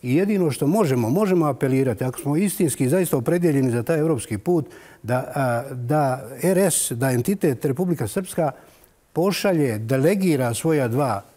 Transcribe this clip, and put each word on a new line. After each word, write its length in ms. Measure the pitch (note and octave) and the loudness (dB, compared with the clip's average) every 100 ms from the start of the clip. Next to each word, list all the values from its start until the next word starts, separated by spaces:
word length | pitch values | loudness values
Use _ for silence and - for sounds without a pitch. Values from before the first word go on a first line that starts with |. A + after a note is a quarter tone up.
I 120 | B2 | 2
jedino 360 | C#3+ G3+ G#3 E3 | 0 2 2 0
što 160 | B2 C#3+ | 0 0
možemo, 440 | G#3 E3+ B2+ A2+ | 2 2 2 2
možemo 360 | E3 G#3 F3+ D3+ | 0 2 2 2
apelirati, 580 | B2+ C3+ C3 C3 G#2+ | 0 0 2 0 0
ako 160 | B2+ - | -4 -4
smo 160 | C3+ D3+ | -2 0
istinski 520 | G3+ - E3 - C3 | 0 0 -2 0 2
zaista 280 | F3+ F3 C3+ | 2 2 0
opredjeljeni 540 | A2+ F3 F3 C3+ C3 | 0 2 2 2 2
za 120 | A#2 | 0
taj 160 | A2 D#3+ | 0 0
evropski 400 | D#3+ C#3 - G#2 | 0 -2 -2 -4
put, 280 | - F3 - - - - | 0 0 -2 -14 -20 -12
da, 300 | G#2+ B2+ - | -4 -4 -2
a, 280 | C#3+ C3 A#2 C#3 | -2 0 -2 -4
da 540 | C3 A#2+ D3+ C#3 B2+ A2 C3 | -10 -2 0 0 -2 -8 -4
R 160 | E3+ F#3 | 0 2
S, 340 | F#3+ - - | 2 0 -4
da 180 | A#2 C3 | -2 0
entitet 540 | B2 A#2+ G3+ E3 B2+ | 0 0 0 0 0
Republika 440 | D3 C3 F#3 D#3+ A2 | -2 -2 -2 -2 -4
Srpska 420 | G3 F#3 - D3+ - - - _ _ _ | -6 -6 -2 -2 -4 -20 -20 _ _ _
pošalje, 680 | - F#3 F3 G3+ E3+ C#3 G#2+ | -2 -2 0 0 2 0 -2
delegira 760 | A2+ C3 D3 G3 F#3 C#3+ B2 | -2 2 2 2 2 2 0
svoja 340 | A2+ D#3+ D#3 B2 | -2 0 0 0
dva 340 | B2 C#3 G2+ - | 0 0 -2 -8